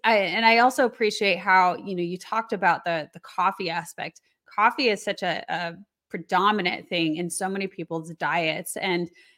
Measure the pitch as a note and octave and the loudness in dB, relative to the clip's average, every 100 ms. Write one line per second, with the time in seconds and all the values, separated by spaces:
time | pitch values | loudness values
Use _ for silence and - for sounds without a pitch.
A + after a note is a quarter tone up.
0 | A3 A3 F#3 F#3+ A3+ A#3 B3 B3+ B3 - | 2 2 2 2 4 6 4 4 0 2
1 | A3 - G3+ F3+ G3 F#3 F3+ E3+ G3 F3+ | -2 0 0 0 4 6 6 2 -6 -6
2 | F3 F3 - A3 A3+ G3+ F#3 D#3 F3 E3 | -6 -6 -4 -4 -4 0 2 2 0 -4
3 | D3 - - - F#3 G3 F3+ E3 D#3+ - | -4 -14 -12 -2 -2 0 -4 -6 -8 -10
4 | E3 - _ _ _ - A3 - B3+ G3+ | -12 -12 _ _ _ 2 2 4 0 0
5 | - G3 F#3 D#3 - E3+ E3+ F3 - _ | -4 -4 -4 -4 -4 -6 -6 -10 -20 _
6 | _ F#3+ E3 F#3 G3 G#3+ F3+ - - F3+ | _ -12 -2 2 2 2 0 -4 -4 -2
7 | E3 D#3 F3 - F#3+ G3 F#3+ - D#3+ E3 | 0 -2 -4 -4 -6 -4 -6 -8 -8 -8
8 | D#3+ D#3+ D3+ E3+ D#3+ D#3+ F#3 - F#3+ F3 | -8 -6 -2 0 0 -4 -6 -6 -2 -2
9 | F3 _ _ | -4 _ _